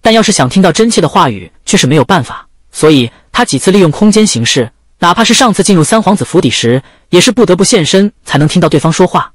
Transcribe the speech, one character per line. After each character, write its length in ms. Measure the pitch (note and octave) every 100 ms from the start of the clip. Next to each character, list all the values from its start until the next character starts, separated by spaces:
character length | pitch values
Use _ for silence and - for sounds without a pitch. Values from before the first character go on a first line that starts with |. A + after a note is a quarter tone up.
但 140 | -
要 80 | A3+
是 80 | A3
想 180 | G#3 B2+
听 140 | F#3+
到 80 | F#3
真 180 | D#3+ A3+
切 120 | -
的 80 | D3+
话 200 | G3+ D#3
语， 220 | G2+ F2+ _
却 120 | - G3
是 120 | A#3+
没 80 | D#3
有 80 |
办 180 | - F#3+
法。 240 | A#2+ - - _ _
所 180 | - D#3
以 200 | D3+ A#2 _ _
他 120 | -
几 140 | A#3+ C3+
次 140 | -
利 80 | F#3+
用 100 | F3
空 220 | C#3+ G#3+
间 140 | G#3+ G#3+
形 180 | -
式， 260 | A#2 - A2 _ _ _
哪 140 | F3
怕 100 | F3
是 120 | A3+
上 180 | A#3 B3+
次 100 | G3
进 140 | F#3+ F#3+
入 80 |
三 180 | D3+ A3+
皇 140 | G#3 G3+
子 80 |
府 160 | - E3
邸 80 | E3+
时， 340 | - A#2 B2+ - _ _
也 100 | F3+
是 100 | F3
不 140 | A3+
得 100 | G3+
不 80 | F3+
现 220 | G3 A3
身 260 | D3+ F#3+ G3+ _
才 140 | - -
能 100 | D3+
听 120 | -
到 80 | E3+
对 120 | D#3
方 100 | D#3+
说 160 | D#3+ F3+
话。 240 | F3 -